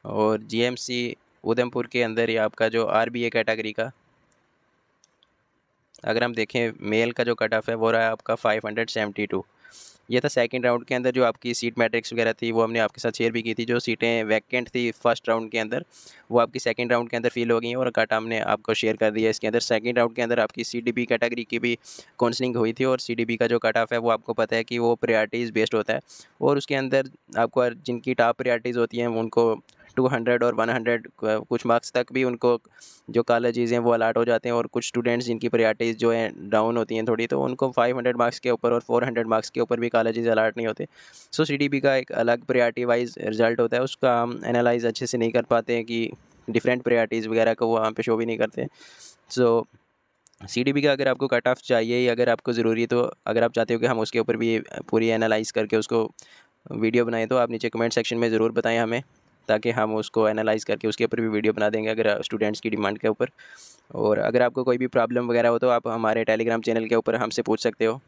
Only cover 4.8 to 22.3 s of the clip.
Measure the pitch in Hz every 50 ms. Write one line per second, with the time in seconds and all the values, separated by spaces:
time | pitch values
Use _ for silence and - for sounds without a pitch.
4.8 | _ _ _ _ _ _ _ _ _ _ _ _ _ _ _ _ _ _ _ _
5.8 | _ _ _ - - 110 110 117 123 120 117 113 110 - - 123 120 113 - -
6.8 | - 101 107 110 117 120 120 - 120 120 117 - 110 110 117 110 - - 113 113
7.8 | 113 113 113 113 113 113 113 - _ - 113 - - 113 107 110 - 107 107 113
8.8 | 117 113 - 117 107 104 101 - 104 101 - 95 - _ _ _ _ - - -
9.8 | - - - _ _ - 113 127 127 143 - 127 117 117 - 127 120 123 120 120
10.8 | 117 - 131 127 123 127 123 127 127 117 110 _ - 120 117 - - 117 113 120
11.8 | 117 110 117 117 110 - 113 117 113 113 113 _ 120 117 113 113 113 113 117 117
12.8 | 110 101 - - - 117 110 - 113 117 113 117 110 117 110 120 117 117 120 123
13.8 | - - 113 - - 117 117 113 110 107 110 107 _ _ - 123 120 - - 127
14.8 | 120 117 110 - - 120 117 - _ - 113 113 113 107 107 117 110 107 117 143
15.8 | 175 _ _ - - - - - _ _ 117 120 117 113 - 127 - 120 113 -
16.8 | 123 117 120 117 120 117 - 117 117 120 - 120 117 117 117 117 120 117 120 127
17.8 | 131 127 117 120 110 - 110 110 110 113 117 110 - - 107 107 - - 110 -
18.8 | - 110 110 107 110 107 107 110 110 110 110 - - 110 107 117 - - 117 110
19.8 | 110 120 123 120 117 117 113 123 120 117 120 117 110 107 - - 113 - - 120
20.8 | 117 120 113 123 120 117 123 110 120 120 117 120 113 _ 120 117 104 120 117 -
21.8 | _ - - - - _ _ - 123 117